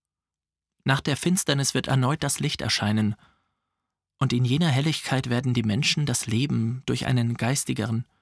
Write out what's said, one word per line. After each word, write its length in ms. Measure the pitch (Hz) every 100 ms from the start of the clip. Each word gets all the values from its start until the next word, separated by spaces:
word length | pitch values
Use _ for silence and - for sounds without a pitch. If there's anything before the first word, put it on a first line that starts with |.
| _ _ _ _ _ _ _ _
Nach 160 | - 135
der 160 | - 135
Finsternis 580 | 170 180 - 139 135
wird 140 | 135 -
erneut 340 | 131 127 156
das 180 | 139 -
Licht 200 | 147 -
erscheinen, 560 | 107 - 104 107 107 107 _ _ _ _ _ _ _ _ _ _
und 120 | 131
in 120 | 123
jener 240 | 123 143 175
Helligkeit 600 | 131 156 147 - 131 123
werden 260 | 120 131
die 80 | 120
Menschen 440 | 110 104 143 - 143
das 200 | - -
Leben 560 | 110 143 117 113 127 -
durch 200 | 123 -
einen 280 | 123 117
geistigeren 720 | 117 113 139 - 127 110 113 - _